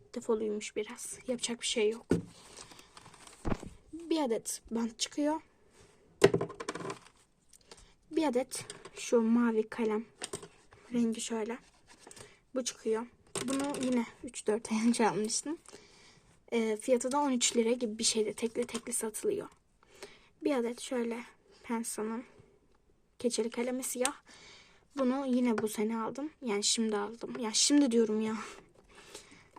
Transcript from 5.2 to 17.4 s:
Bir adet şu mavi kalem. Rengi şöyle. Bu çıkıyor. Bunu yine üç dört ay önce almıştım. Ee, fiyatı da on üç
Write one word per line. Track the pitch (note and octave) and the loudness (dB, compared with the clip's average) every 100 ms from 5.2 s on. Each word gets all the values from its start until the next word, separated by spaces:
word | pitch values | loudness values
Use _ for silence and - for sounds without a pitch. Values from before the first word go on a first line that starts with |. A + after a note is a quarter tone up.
| D4 D#4 - _ _ - - _ _ _ - - - - - - - - - _ _ _ _ - _ - - _ _ | 0 0 -6 _ _ -20 -20 _ _ _ 6 6 -2 -6 -10 -8 -10 -12 -16 _ _ _ _ -20 _ -20 -20 _ _
Bir | D#4 D4+ | 0 2
adet | B3 C4 - - - - - | 0 -2 -8 -10 -16 -18 -12
şu | - A#3+ | 2 4
mavi | A3+ A#3 A#3 A3 A3 | 6 6 6 2 0
kalem. | - A3 G#3+ A#3 - - - - - - - - | -2 0 0 -4 -12 -12 -12 -14 -20 -20 -20 -4
Rengi | A#3+ A3+ A3+ | 0 2 0
şöyle. | - A3+ G#3+ B3 - _ - - - - - - _ C4 | -4 -4 -4 -6 -12 _ -20 -20 -20 -20 -20 -20 _ -4
Bu | |
çıkıyor. | A#3+ - A3 A3 A#3+ - - - B3 | -4 -4 0 0 -2 -14 -12 -8 -2
Bunu | C4+ C#4+ C#4 | -2 -2 -2
yine | B3+ B3 A#3 - | 2 2 0 -8
üç | C#4 - - | -12 -4 0
dört | G#3+ - | 0 0
ay | A3 A#3 | 2 4
önce | A#3 G#3+ | 4 4
almıştım. | F3+ G#3+ - C#4+ E4+ - - - - - - - - - | 4 0 -2 -4 -8 -10 -20 -20 -20 -20 -20 -20 -20 -2
Ee, | A#3 A3 G#3+ | 0 2 0
fiyatı | - A#3+ B3+ | 4 4 4
da | C#4+ | 2
on | C#4+ | 2
üç | B3 | 2